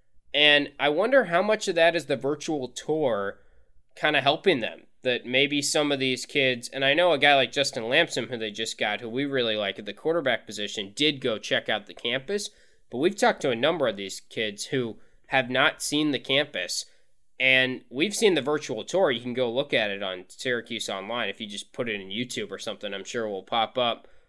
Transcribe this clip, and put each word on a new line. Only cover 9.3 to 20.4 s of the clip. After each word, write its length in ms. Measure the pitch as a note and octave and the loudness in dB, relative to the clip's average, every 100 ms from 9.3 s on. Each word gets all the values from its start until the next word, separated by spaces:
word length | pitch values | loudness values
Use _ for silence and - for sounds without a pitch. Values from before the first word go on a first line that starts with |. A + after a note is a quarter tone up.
| C3+ A2+ G#2+ | 0 0 0
like 240 | G2 G2 | -2 -4
at 60 | G#2 | -10
the 80 | |
quarterback 520 | G2+ D3+ E3+ C3+ A2+ - | -6 -2 0 0 -2 -4
position, 460 | G#2+ G2+ - G2 | -8 -8 -6 -8
did 280 | - D3+ C#3 | 0 0 0
go 160 | B2+ G#2 | -2 -4
check 320 | - B2 - | -2 -2 0
out 160 | G#2+ - | -4 -4
the 80 | |
campus. 560 | - A#2+ C3 C3+ G3+ - - _ _ - | -8 -4 -4 -4 -6 -6 -14 _ _ -10
But 60 | A#2 | -2
we've 180 | F3 G3+ | 0 2
talked 260 | - - | 0 2
to 60 | C#3+ | 0
a 60 | A2+ | 0
number 320 | D3 E3+ B2 | 0 2 0
of 80 | G2+ | -2
these 240 | G2 - | -6 -12
kids 460 | - B2 A2 G2+ - | -10 -6 -4 -6 -6
who 320 | C3+ A#2 - - _ - | -4 -4 -8 -18 _ -2
have 220 | C3+ B2 | 0 2
not 320 | B2+ D3+ - | 2 2 0
seen 300 | - D3 D3+ | -4 -2 0
the 80 | B2 | -2
campus. 640 | - C3+ C#3+ F#2 F2 - - - - - - - | 0 0 0 -4 -6 -6 -10 -16 -20 -20 -16 0
And 460 | C3 C3 C3 B2 - | 4 6 4 -2 -8
we've 240 | B2+ G3+ | -4 -2
seen 200 | G3+ G#3+ | 2 4
the 80 | D#3 | 4
virtual 420 | C3 D3+ - A2 | 0 -2 -4 -8
tour. 260 | - F3+ E3+ | -2 0 2
You 120 | A#2 | 0
can 120 | B2 | -4
go 160 | A#2+ B2 | -2 -2
look 240 | A#2+ C#3 | -2 0
at 160 | B2+ G#2 | 0 0
it 140 | G2 | -4
on 220 | G2 F#2 - | -6 -8 -12
Syracuse 640 | - | -8